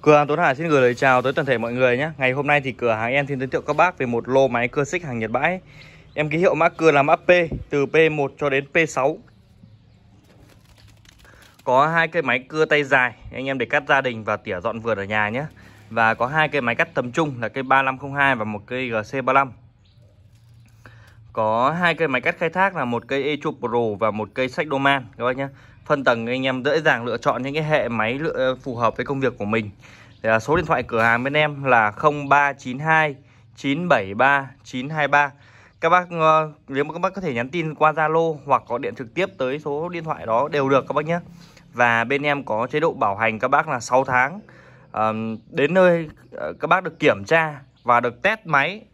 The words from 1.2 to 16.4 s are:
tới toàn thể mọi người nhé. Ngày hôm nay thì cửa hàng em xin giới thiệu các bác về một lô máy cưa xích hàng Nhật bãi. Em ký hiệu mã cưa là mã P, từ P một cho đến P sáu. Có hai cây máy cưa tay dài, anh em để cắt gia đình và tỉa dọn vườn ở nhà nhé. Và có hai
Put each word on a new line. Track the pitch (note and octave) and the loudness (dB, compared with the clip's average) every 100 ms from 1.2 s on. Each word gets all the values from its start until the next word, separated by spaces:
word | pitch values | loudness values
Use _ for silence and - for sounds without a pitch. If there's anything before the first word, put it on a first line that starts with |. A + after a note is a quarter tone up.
tới | B2 | 2
toàn | D3+ C#3 | -2 -2
thể | A#2+ | -2
mọi | A#2 | -2
người | B2 B2+ B2 | 0 2 2
nhé. | D#3 C#3+ | -4 -2
Ngày | C3 | -2
hôm | C3 C#3+ | -2 0
nay | D3 | 0
thì | C3 | 0
cửa | A2+ A#2+ | -4 -2
hàng | A2 A#2 | 0 0
em | C#3 C#3+ | -2 -2
xin | C3+ | -6
giới | B2+ | -4
thiệu | C#3 | -6
các | A#2 D3+ | -2 2
bác | F3 - | 2 0
về | B2+ | -4
một | A#2 A#2 | -4 0
lô | C3+ C3+ | 2 4
máy | A#2+ B2 | 2 -2
cưa | D3+ | -2
xích | C#3 F3 | -4 -4
hàng | E3 A#2 | -6 -6
Nhật | A2 | -4
bãi. | A#2+ D#3 F#3 - - - - - | 0 -2 -2 -10 -20 -20 -20 -12
Em | - D3+ | -6 -2
ký | D3+ | 2
hiệu | F#3 D3 | 2 4
mã | E3 | 2
cưa | E3+ E3 | 4 4
là | C#3+ | 6
mã | C#3+ E3+ | 4 2
P, | - F3+ E3 - - | 4 4 4 -6 -4
từ | C#3+ C3+ | -2 0
P | D3+ D#3+ | 4 2
một | D3+ C#3 - | 2 -4 -2
cho | D3 | -2
đến | C3+ C#3+ | -2 -2
P | F3 D#3+ | -2 -2
sáu. | D3 C3+ D#3+ - _ _ _ - - _ _ _ _ _ _ - _ _ _ - _ - _ - - - _ | 0 -2 -4 -16 _ _ _ -20 -20 _ _ _ _ _ _ -20 _ _ _ -20 _ -20 _ -20 -20 -20 _
Có | - B2+ D3 | 2 4 4
hai | E3 E3 | 2 0
cây | D3 | 0
máy | B2+ B2+ | 0 -2
cưa | B2+ D#3 D#3 | -2 -2 2
tay | D3 | 2
dài, | C#3 C3+ B2 A#2 - | 4 2 2 -4 -14
anh | A#2 C3 | -10 -6
em | C3+ | -4
để | A#2 | -2
cắt | D3 C#3+ | -2 2
gia | C#3 | 0
đình | B2+ A2+ | 0 -6
và | G#2+ G#2 | -6 -6
tỉa | - F#2 | -4 -6
dọn | A2+ A2+ | -6 -6
vườn | A2+ G2+ | -4 -4
ở | |
nhà | G2 G#2+ G#2 | -2 -2 -2
nhé. | A#2+ D#3 - - - - | -4 -8 -14 -20 -20 -8
Và | A2 A2+ | 0 2
có | A2+ A#2+ | 2 -2
hai | D#3 | 0